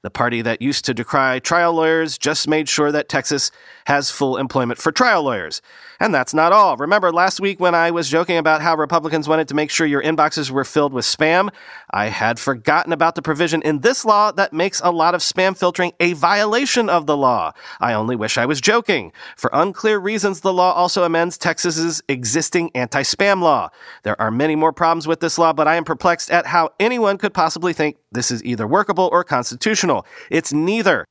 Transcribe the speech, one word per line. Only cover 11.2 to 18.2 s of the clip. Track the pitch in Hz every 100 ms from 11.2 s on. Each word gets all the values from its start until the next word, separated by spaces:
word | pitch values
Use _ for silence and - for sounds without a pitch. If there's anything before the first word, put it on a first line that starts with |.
| 156 170 196 - - - -
I | - 107
had | 98 110 117
forgotten | - 127 110 151 170
about | 160 160 170
the |
provision | 160 147 170 160
in | 151 147
this | 180 262
law | 220 208 208
that | 185 196
makes | 156 190 -
a | 180
lot | 170 160 175
of |
spam | - - 185 185
filtering | 180 175 175 -
a | 175
violation | 165 170 202 214 226 277 240 220
of | 175 147
the | 147
law. | 135 117 80 - - -
I | 120
only | 110 110
wish | 123